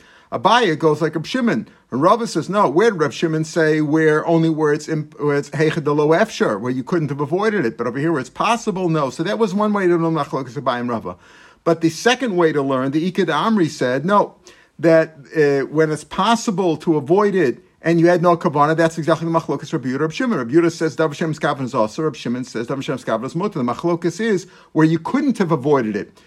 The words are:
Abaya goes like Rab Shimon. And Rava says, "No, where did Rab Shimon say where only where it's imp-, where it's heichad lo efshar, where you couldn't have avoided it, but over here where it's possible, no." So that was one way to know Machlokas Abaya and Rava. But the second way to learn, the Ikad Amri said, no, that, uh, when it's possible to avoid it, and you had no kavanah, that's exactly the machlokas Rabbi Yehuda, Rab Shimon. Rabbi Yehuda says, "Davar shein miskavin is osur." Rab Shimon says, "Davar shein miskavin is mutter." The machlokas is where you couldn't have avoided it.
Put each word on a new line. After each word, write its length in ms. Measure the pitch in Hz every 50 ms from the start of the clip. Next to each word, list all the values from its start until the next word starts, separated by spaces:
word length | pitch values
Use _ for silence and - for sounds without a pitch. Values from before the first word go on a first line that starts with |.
| - _ - - _ _
Abaya 480 | - 113 117 185 220 247 247 190 160 143
goes 220 | 160 156 151 147
like 140 | 165 151 156
Rab 100 | 165 156
Shimon. 420 | - - 254 247 226 160 113 110 - _ _ _ _
And 120 | - 127 147
Rava 240 | 185 220 226 233
says, 240 | - - 170 131 143
"No, 180 | 185 208 202 143
where 220 | 139 170 214 233
did 100 | 214 165
Rab 120 | 151 143 -
Shimon 320 | - - 165 156 156 160
say 360 | 156 - 170 160 156 156 156
where 460 | 151 143 147 160 160 156 151 151 -
only 240 | - 170 165 160 160
where 240 | 156 147 156 147 147
it's 120 | 147 151
imp-, 320 | - 160 151 147 151 - -
where 160 | 143 147 143
it's 140 | 143 139 -
heichad 360 | - 147 156 156 160 175 143
lo 220 | 147 147 151 147 151
efshar, 520 | 160 175 220 220 - - 220 156 107 95
where 100 | 110 123
you 140 | 131 131 131
couldn't 240 | - 185 170 156 135
have 140 | 143 139 147
avoided 420 | 135 156 185 208 220 208 202 156
it, 140 | 113 113 -
but 80 | 117
over 120 | 127 110 139
here 140 | 143 170 170
where 80 | 135
it's 80 | 123 -
possible, 600 | - - 165 202 233 226 - 220 185 190 185 170
no." 180 | 160 156 143 131
So 140 | - - 165
that 160 | 196 214 208
was 160 | 226 208 175
one 180 | 202 208 214 208
way 140 | 202 190
to 100 | 180 175
know 140 | 170 165 165
Machlokas 480 | 160 156 143 - - 131 135 - 113 143
Abaya 220 | 123 131 123 120
and 100 | 120 120
Rava. 260 | 120 107 92 90 87 - _ - - - - - _ _ _
But 160 | - 165 160
the 80 | - 160
second 480 | 160 - - 233 254 247 269 240 185
way 160 | 175 170 160 143
to 80 | 147
learn, 300 | 135 135 135 127 131 135
the 200 | 135 160 160 185
Ikad 180 | 175 - 185 170
Amri 420 | 156 147 170 220 220 202 170 147
said, 340 | - - 135 123 123 135 143
no, 300 | 180 208 202 180 - - _ _ - - _ _ _ _ -
that, 380 | 143 165 165 160 160 160 160 147 139 80 -
uh, 320 | 160 147 143 139 135 127
when 240 | - 139 151 160 151
it's 140 | 151 143 -
possible 720 | - - - 185 214 233 220 - - 196 165 196 175 156
to 200 | - - 175 160
avoid 380 | 151 139 123 175 202 208 208 180
it, 300 | 185 160 127 113 - - _ _ _ -
and 140 | 165 170 170
you 80 | 160 170
had 120 | 180 180
no 160 | 165 180 175
kavanah, 400 | 165 - 170 135 147 143 151 160
that's 220 | 156 165 160 160 170
exactly 320 | 151 147 160 - 160 170
the 80 | 165 160
machlokas 340 | - - 151 - - - -
Rabbi 180 | 151 120 127
Yehuda, 100 | 127 135
Rab 120 | 156 160 156
Shimon. 260 | - 262 247 220 147
Rabbi 160 | 123 113 135
Yehuda 180 | 170 170 170 165
says, 240 | - 165 156 131
"Davar 140 | - 160 160
shein 220 | 147 - 175 160 151
miskavin 300 | 156 - 151 143 135 131
is 100 | 120 -
osur." 300 | 107 107 107 - - 160
Rab 140 | 156 -
Shimon 260 | - - 127 120 123 127
says, 240 | - - 110 120
"Davar 120 | - - 139
shein 220 | 131 - 139 123
miskavin 240 | - - 113 110 117
is 120 | 135 123
mutter." 240 | 165 190 208 - -
The 40 | 120
machlokas 560 | 123 120 - - 170 175 170 175 170 165 -
is 280 | 220 233 208 175 - - - - - _ _
where 120 | 151 156
you 140 | 160 165 160
couldn't 400 | 165 - - 277 302 277 226 -
have 140 | 196 160 165
avoided 420 | 143 120 151 147 131 117 107 101
it. 240 | 101 87 - _ - _